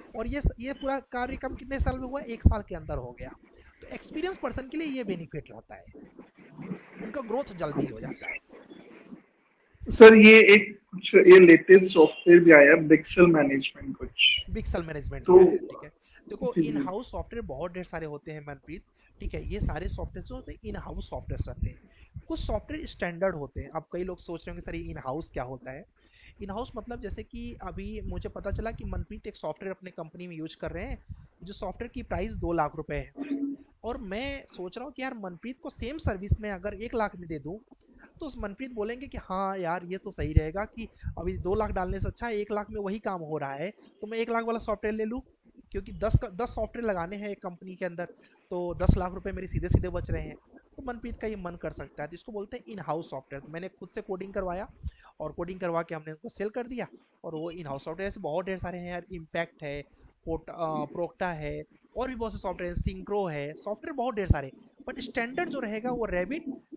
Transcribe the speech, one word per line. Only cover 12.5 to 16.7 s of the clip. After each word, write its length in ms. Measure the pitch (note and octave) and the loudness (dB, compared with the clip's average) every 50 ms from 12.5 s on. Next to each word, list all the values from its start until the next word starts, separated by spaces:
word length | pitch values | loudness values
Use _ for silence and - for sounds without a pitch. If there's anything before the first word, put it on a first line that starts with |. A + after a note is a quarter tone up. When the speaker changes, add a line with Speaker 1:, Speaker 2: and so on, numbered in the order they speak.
| D#3+ | 12
Speaker 2:
आया, 240 | D3 C#3+ C#3+ D#3+ | 12 12 12 10
Bixel 500 | E3 D#3 D3 D#3 D3+ - - - F#3 F3+ | 8 8 6 6 6 6 2 4 6 8
management 680 | F3 E3 D#3 C#3+ C#3 C3+ C3+ C3+ - - - - - - | 8 8 6 4 2 0 -2 -2 -6 -8 -10 -10 -12 -10
कुछ। 480 | - B2+ - - - - - - - - - | -10 -12 -10 -2 2 2 2 2 0 -2 -6
Speaker 1:
Bixel 320 | F3 A3 - - - F#3 E3+ | -8 -6 -4 -4 -4 -4 -4
management 440 | D#3+ D#3 D3 C#3 - C#3 C#3 B2 | -6 -8 -10 -10 -10 -10 -2 4
Speaker 2:
तो 120 | - F3+ F#3+ | 8 10 10
Speaker 1:
है, 180 | F#3 E3+ - F3 | 10 10 8 2
ठीक 200 | - - - - - | -2 -8 -12 -16 -18
है। 40 | D3+ - _ _ _ - - - - | -20 -20 _ _ _ -20 -20 -16 -16
देखो, 240 | - - - B3 A#3 | -10 -6 -6 -2 0
Speaker 2:
जी, 60 | F3+ D#3+ | 0 0
जी। 100 | D3+ | 0